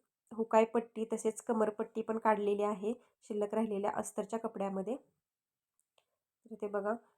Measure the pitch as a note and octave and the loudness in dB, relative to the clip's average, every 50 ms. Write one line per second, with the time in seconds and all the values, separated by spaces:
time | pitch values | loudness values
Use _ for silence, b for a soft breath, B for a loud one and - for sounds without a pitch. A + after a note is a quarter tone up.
0 | _ _ _ _ _ - A3+ G#3+ A3+ A3+ - A3 A3 A3+ - A#3 A#3 - - A3 | _ _ _ _ _ -12 -4 -4 -2 4 6 6 6 6 4 -2 -2 -2 -6 -6
1 | A3 A3+ A3+ A3 - A3 A3 - - - A#3+ A3 G#3+ G#3+ G#3+ - A3 A3 - A#3 | -4 -4 -4 -2 0 -2 -2 -2 -2 0 2 4 4 2 2 -2 -6 -6 -4 -8
2 | A3 - A3 A3 - A3 G#3+ G3+ G#3 G3+ G#3 G3+ G#3 G#3 G#3+ F#3 G3+ G#3+ A#3+ b | -4 -2 -2 0 4 2 4 4 4 0 2 2 2 0 0 -2 -2 -4 -4 b
3 | b b b b _ - A3 G#3 G#3 G3+ G#3+ A3 A3+ A3 G3+ G3 G3+ G#3 - - | b b b b _ -6 -2 -2 -2 0 0 0 0 0 0 0 -2 -2 -2 -2
4 | G#3+ - - - G3+ G3 - A3+ A3+ A3 A3 G3+ G3 G3 G3 G3 F#3+ G#3 B3 D4+ | -4 -4 -4 -6 -4 -4 -4 -4 -4 -4 -4 -2 -2 -2 -2 -2 -2 -4 -4 -6
5 | - _ _ _ _ _ _ _ _ _ _ _ _ _ _ _ _ _ _ _ | -8 _ _ _ _ _ _ _ _ _ _ _ _ _ _ _ _ _ _ _
6 | _ _ _ _ _ _ _ _ _ A3+ A3 G#3 G#3+ G#3 G3+ G#3 G3+ G#3 A3+ A#3+ | _ _ _ _ _ _ _ _ _ -18 -12 -8 -8 -4 -2 -2 0 0 -4 -4
7 | b b b | b b b